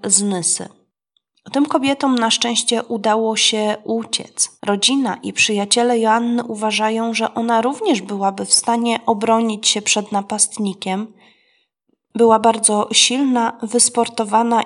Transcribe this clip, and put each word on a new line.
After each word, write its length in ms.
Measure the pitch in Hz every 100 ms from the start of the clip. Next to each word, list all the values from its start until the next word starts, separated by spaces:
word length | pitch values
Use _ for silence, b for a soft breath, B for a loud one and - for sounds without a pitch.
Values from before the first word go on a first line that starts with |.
z 180 | 202 196
Nysy. 460 | 202 185 165 - 185 - _ _ _ _ _ _ -
Tym 140 | 269 285
kobietom 480 | 311 277 277 277
na 160 | 247 226
szczęście 520 | - 233 226 - 226
udało 540 | 226 226 220 214 226 220
się 400 | - 220 214 214
uciec. 760 | 214 226 220 - - - - - -
Rodzina 500 | 202 202 277 247 -
i 100 | -
przyjaciele 640 | - - 208 202 233 240 240
Joanny 460 | 220 226 240 240
uważają, 720 | 240 214 214 208 214 226 233
że 200 | 226 226
ona 260 | - 233 226
również 420 | 233 285 440 233
byłaby 420 | 190 202 196 196
w 100 | 196
stanie 460 | - - 233 233 233 -
obronić 640 | 220 226 226 226 214 -
się 140 | 214
przed 300 | 208 214 202
napastnikiem. 1000 | 208 202 214 - - 202 190 190 190 220 b b b b b b _ _ _ _
Była 240 | 214 233 220
bardzo 500 | 226 214 208 208 214
silna, 640 | - - 247 277 247 226 -
wysportowana 1000 | 220 240 233 - 233 - 214 214 233 226